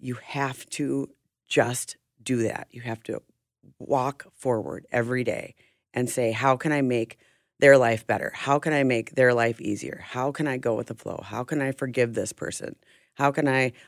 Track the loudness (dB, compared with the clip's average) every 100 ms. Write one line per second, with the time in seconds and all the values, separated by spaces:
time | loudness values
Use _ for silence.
0 | -10 -10 -8 -4 -4 -6 -10 -6 -4 -4
1 | -6 _ _ _ _ 2 2 -2 -8 -14
2 | _ _ -4 -2 -2 -4 -10 -12 -10 -8
3 | -8 -10 -12 _ _ _ _ -16 -2 0
4 | 0 -4 -14 _ -2 0 -2 -10 -4 -2
5 | 0 -2 -2 -4 -8 -16 _ _ _ -4
6 | -2 0 0 2 2 2 0 0 0 0
7 | -4 -10 _ _ _ _ 8 10 8 2
8 | -2 -4 -4 -6 0 0 2 2 2 0
9 | 0 4 4 4 2 0 -6 -6 -8 -12
10 | -10 -4 -4 -2 -2 -2 -2 -2 -4 -10
11 | -10 -12 -8 -8 -4 -2 -2 -2 -2 0
12 | 0 0 -6 -6 -10 -8 -12 -14 _ _
13 | _ 0 0 2 2 2 0 -4